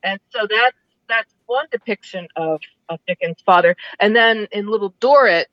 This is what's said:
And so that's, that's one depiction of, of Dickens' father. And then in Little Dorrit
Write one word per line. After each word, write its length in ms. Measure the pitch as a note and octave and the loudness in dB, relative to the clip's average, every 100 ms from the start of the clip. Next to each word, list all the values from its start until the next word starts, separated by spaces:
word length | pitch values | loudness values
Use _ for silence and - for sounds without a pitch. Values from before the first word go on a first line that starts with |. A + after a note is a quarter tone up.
And 160 | F#3+ G3 _ | -6 -8 _
so 160 | A#3+ G#3 | -8 -4
that's, 280 | G#3+ B3 - _ _ _ | 0 0 -2 _ _ _
that's 260 | A3+ A3 _ _ | -4 -4 _ _
one 200 | B3 D#4 | -4 -4
depiction 560 | A#3+ - G#3 - F#3+ F3 - | -8 -8 -10 -10 -14 -12 -8
of, 240 | D#3+ D#3 - _ _ | -4 -6 -8 _ _
of 120 | E3 - | -14 -8
Dickens' 340 | F3 E3+ E3 | -6 -6 -4
father. 300 | - F3+ F3 F3+ - - | 4 4 4 -2 -8 -2
And 160 | G#3 | 0
then 320 | A3+ A3+ A3 G#3 | 2 2 0 -4
in 160 | G#3 G#3 | -8 -6
Little 260 | A3 G3+ _ | -4 -6 _
Dorrit 460 | B3 C#4+ B3 E3+ - | 4 6 6 2 -2